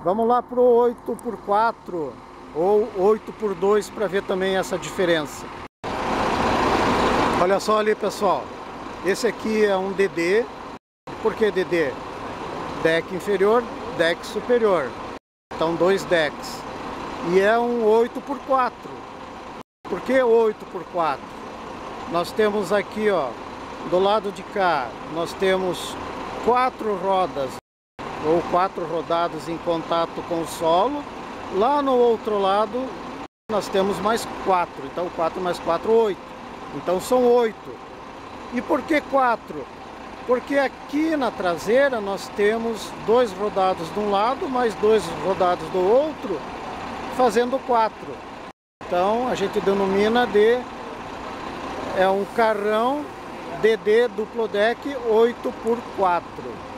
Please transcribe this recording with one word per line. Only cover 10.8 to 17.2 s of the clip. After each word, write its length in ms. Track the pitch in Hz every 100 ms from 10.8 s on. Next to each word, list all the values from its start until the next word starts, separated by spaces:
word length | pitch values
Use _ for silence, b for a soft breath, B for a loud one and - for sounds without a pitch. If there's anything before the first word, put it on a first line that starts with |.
| _ _ - -
Por 120 | 220
que 160 | - 214
D 140 | 185
D? 280 | 170 170 143 117 - - - - - - - -
Deck 320 | 160 165 165
inferior, 500 | 185 202 196 202 233 233 - - -
deck 300 | 170 170 -
superior. 640 | 214 - 240 220 175 127 - - - _ _ _
Então 200 | - 165
dois 300 | 170 175 196
decks. 560 | - 175 147 - - - - - - - - -